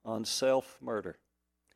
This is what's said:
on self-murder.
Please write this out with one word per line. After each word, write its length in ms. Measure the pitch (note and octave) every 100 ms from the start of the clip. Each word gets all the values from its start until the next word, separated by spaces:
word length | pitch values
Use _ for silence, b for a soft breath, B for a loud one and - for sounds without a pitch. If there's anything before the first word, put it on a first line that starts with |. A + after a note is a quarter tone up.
on 220 | A2 A2 A2+
self-murder. 880 | - C3 C3 - - B2 G#2+ F#2 - _ _ _ _ _